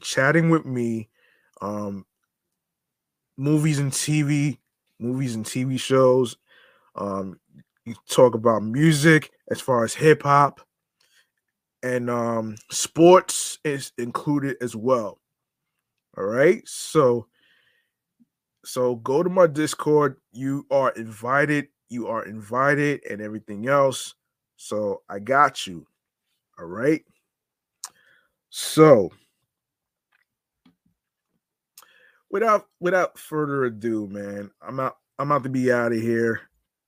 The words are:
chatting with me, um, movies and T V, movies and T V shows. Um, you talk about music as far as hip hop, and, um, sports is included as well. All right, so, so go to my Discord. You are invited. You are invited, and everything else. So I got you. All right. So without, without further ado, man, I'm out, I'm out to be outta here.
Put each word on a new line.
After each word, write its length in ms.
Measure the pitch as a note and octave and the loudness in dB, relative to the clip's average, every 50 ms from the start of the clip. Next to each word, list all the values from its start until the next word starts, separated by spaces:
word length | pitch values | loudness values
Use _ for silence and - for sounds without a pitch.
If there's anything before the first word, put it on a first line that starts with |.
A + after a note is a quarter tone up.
chatting 480 | - - - C3+ C3+ C#3 D3+ E3+ E3 E3 | -10 -8 -2 0 0 2 2 2 2 2
with 160 | E3 D#3 - | 0 0 -2
me, 420 | C3+ C3 B2 A#2+ A#2 A2+ A2+ A2 - _ _ _ _ _ _ _ _ _ - | -4 -6 -4 -4 -4 -4 -6 -8 -12 _ _ _ _ _ _ _ _ _ -12
um, 440 | - G2 G#2 G#2 G#2 G2+ G2 G2 F#2 _ _ _ _ _ _ _ _ _ _ _ _ _ _ _ _ _ _ _ _ _ _ _ _ _ _ - | -10 -10 -8 -8 -8 -10 -10 -12 -14 _ _ _ _ _ _ _ _ _ _ _ _ _ _ _ _ _ _ _ _ _ _ _ _ _ _ -6
movies 420 | C3+ D3 D3+ D3+ D3 D#3+ D3+ C#3 | -2 0 0 2 2 0 0 0
and 140 | C#3+ C#3 C3 | -2 -4 -4
T 300 | - - - D3+ D3+ D3 | -4 -4 -2 0 0 0
V, 360 | C#3 D3+ C#3+ C#3+ D3+ A#2+ - _ _ _ _ _ _ _ - | 0 0 0 0 -2 -4 -6 _ _ _ _ _ _ _ -10
movies 360 | A2+ A#2+ B2+ C3 C#3 B2 A2+ | -8 -6 -4 -4 -4 -6 -6
and 100 | A2 A2 | -8 -8
T 180 | - - C3 B2+ | -8 -6 -6 -4
V 140 | C3+ C3 B2+ | -4 -4 -6
shows. 580 | - - C3 C3 C3 B2+ B2+ C3 B2+ A2+ - - _ _ _ _ _ _ _ _ _ _ - | -4 0 2 4 6 6 4 4 2 -2 -4 -12 _ _ _ _ _ _ _ _ _ _ -12
Um, 440 | - G2+ G2+ G2 G2 F#2+ F#2+ F2 - _ _ _ - - _ _ _ - | -10 -8 -6 -6 -8 -8 -10 -14 -18 _ _ _ -20 -20 _ _ _ -18
you 100 | A#2 A#2 - _ - | -18 -18 -16 _ 0
talk 260 | - - C3 B2 A2 | 4 6 6 6 6
about 280 | A#2 A2 A#2+ A2+ G#2 G2+ | 4 2 2 2 0 0
music 680 | A2 A2+ C3+ D3+ E3 D#3 C#3+ C#3 E3 D#3+ D3+ - - _ _ _ - | -4 0 2 4 4 4 4 6 6 6 6 4 -2 _ _ _ -8
as 120 | - - | -8 -6
far 220 | - - C3 A#2 A2+ | -2 -2 0 0 0
as 100 | A2 - | -2 -2
hip 300 | - D3 D#3 D3+ D3 - | 2 4 4 4 4 4
hop, 380 | C#3+ C#3+ C#3+ C#3+ C#3 - - - _ _ _ _ _ _ _ _ _ _ _ _ _ _ _ _ _ _ _ _ _ _ _ | 2 4 4 4 2 0 -6 -20 _ _ _ _ _ _ _ _ _ _ _ _ _ _ _ _ _ _ _ _ _ _ _
and, 280 | - B2+ B2+ B2 B2 A#2+ | -6 -4 -4 -4 -4 -4
um, 460 | A#2+ A#2+ A#2 A#2 A#2 A2+ A2 A2 G#2+ G#2+ _ - | -4 -4 -2 -2 -4 -4 -6 -8 -10 -14 _ -12
sports 880 | - - - - - - E3 F3 F3+ F#3 - - - - - - - - - | -8 -8 -8 -4 2 6 8 8 8 8 6 2 -6 -8 -8 -10 -10 -8 -6
is 280 | D#3 C#3+ C#3 C3+ - _ - | -6 -6 -6 -8 -12 _ -8
included 600 | A#2+ A#2+ A#2 - - D#3 D3 C#3+ C3+ C#3 B2+ - | -8 -6 -6 -6 -4 -2 -2 -2 -2 -4 -6 -6
as 140 | B2 B2 A2+ | -8 -8 -8
well. 440 | A2 G#2 B2 C3 A#2+ G#2+ G2 F2 - _ _ _ _ _ _ _ _ _ _ _ _ _ _ _ _ _ _ _ - | -4 -2 0 0 0 0 -4 -10 -16 _ _ _ _ _ _ _ _ _ _ _ _ _ _ _ _ _ _ _ -8
All 80 | G2 | -6
right, 360 | G2+ A2 B2 C#3+ E3+ G3+ - - - | -4 0 4 4 4 4 2 -2 -14
so, 600 | - - - - - D#3+ C#3+ B2 A#2+ A#2+ A2 _ _ _ _ _ _ _ _ _ _ _ _ _ _ _ _ _ _ _ _ _ _ _ _ _ _ _ - | -14 -14 -8 -2 2 4 4 4 2 0 -4 _ _ _ _ _ _ _ _ _ _ _ _ _ _ _ _ _ _ _ _ _ _ _ _ _ _ _ -18
so 340 | - - C3 B2 B2 B2 A#2 | -10 -6 -2 -2 -2 -2 -4
go 260 | A2+ B2 C3 D3 F3 | -4 -2 0 0 0
to 60 | F3+ | 2
my 180 | F3+ F#3+ F3+ E3 | 4 4 4 4
Discord. 720 | C#3 D3 D#3 D3 - - - D3+ D3+ D3+ D3 C#3 C3+ - _ _ | 4 0 -4 -4 -4 -4 0 2 2 2 2 0 -2 -6 _ _
You 360 | - - C3+ C3+ C#3 C#3+ C#3+ - | -14 -10 -6 -6 -6 -6 -4 -2
are 220 | C#3 C#3 C3 B2 | 0 0 2 0
invited. 800 | - A2+ A2+ A2+ A2 G#2 A2+ A#2+ C3+ C#3+ D3 D3 D3+ D3 C#3+ - _ _ _ - | -2 -4 -8 -12 -12 -10 -4 -2 0 0 0 0 0 -2 -4 -6 _ _ _ -14
You 180 | A#2+ B2 A2+ G2+ | -10 -10 -8 -6
are 180 | A2 A2 - | -6 -6 -8
invited, 800 | - G#2+ A2 G#2 G2+ A#2 B2 C3+ C#3+ D3 C#3+ D3 C#3+ C#3+ - - - | -10 -12 -14 -12 -6 -2 0 0 0 0 0 0 -2 -4 -6 -8 -12
and 100 | - G2+ | -12 -10
everything 480 | G#2+ G#2+ G#2+ A2 - - G#2 G2+ A2 B2+ | -10 -10 -10 -12 -12 -12 -12 -8 -4 0
else. 460 | C#3 C#3+ C#3 C3+ B2 - - - - _ _ _ _ _ _ _ _ - | 2 2 2 2 0 -4 -10 -14 -18 _ _ _ _ _ _ _ _ -20
So 440 | - - A2 G#2 G#2+ G2+ F#2+ - _ - | -14 -10 -8 -6 -4 -6 -6 -8 _ -12
I 80 | F#2+ G2+ | -12 -10
got 480 | G2+ G#2+ C3+ C#3 D3 C3+ C3+ - - | -4 -2 2 2 2 2 0 -4 -12
you. 220 | G2 F2+ E2 C#2+ _ _ _ _ _ _ _ _ _ _ _ _ _ _ - | -12 -14 -16 -18 _ _ _ _ _ _ _ _ _ _ _ _ _ _ -18
All 80 | F2+ E2+ | -16 -14
right. 360 | F2+ G#2 A#2+ C#3+ D#3+ D3+ _ _ _ _ _ _ _ _ _ _ _ _ _ _ _ _ - - _ _ _ _ _ _ _ _ _ _ _ _ | -8 -4 -2 0 0 -2 _ _ _ _ _ _ _ _ _ _ _ _ _ _ _ _ -20 -20 _ _ _ _ _ _ _ _ _ _ _ _
So 580 | - - - - - D#3 D#3 D#3 C#3 A2 F#2+ E2 - _ _ _ _ _ _ _ _ _ _ _ _ _ _ _ _ _ _ _ _ _ _ _ _ _ _ _ _ _ _ _ _ _ _ _ _ _ _ _ _ _ _ _ _ _ _ _ _ _ _ _ _ - - _ _ _ _ _ _ _ _ _ | -14 -12 -10 -2 4 6 8 8 8 6 4 2 -6 _ _ _ _ _ _ _ _ _ _ _ _ _ _ _ _ _ _ _ _ _ _ _ _ _ _ _ _ _ _ _ _ _ _ _ _ _ _ _ _ _ _ _ _ _ _ _ _ _ _ _ _ -20 -20 _ _ _ _ _ _ _ _ _
without, 380 | - G3+ A3+ A3+ G#3+ G3+ - _ _ - | -4 -2 2 2 2 2 0 _ _ -6
without 380 | E3+ F3 F#3 F#3 E3+ - - - | -2 0 2 2 0 0 -4 -10
further 460 | - - D#3 D#3 D3+ C#3+ C#3+ C#3 C3 | -14 -8 -4 -4 -4 -2 -2 -2 -2
ado, 440 | B2 A2+ G#2 G#2+ A#2 A2+ G#2+ G#2+ G2 | -2 -2 -4 -4 -4 -4 -4 -6 -8
man, 440 | G2 G2+ G2+ G2+ G2+ G2+ G2+ G2 _ _ | -10 -10 -12 -10 -12 -12 -14 -14 _ _
I'm 180 | - F2+ B2 C3+ | -16 -12 -8 -6
out, 180 | C3 C3 - _ _ _ _ - | -6 -6 -6 _ _ _ _ -8
I'm 140 | C#3 C#3+ | -4 -2
out 120 | D3 C#3 A#2+ | -2 -2 -2
to 60 | C#3 | -4
be 220 | C3 C3 B2+ B2+ | -4 -2 0 0
outta 240 | B2 A#2+ A#2+ A#2 A#2 | 0 0 0 -2 -2
here. 460 | A2+ A2+ A#2 A#2 A#2 A#2 A#2 A2+ - - _ _ _ _ _ _ _ _ | -2 -2 -2 -2 0 0 -2 -2 -4 -8 _ _ _ _ _ _ _ _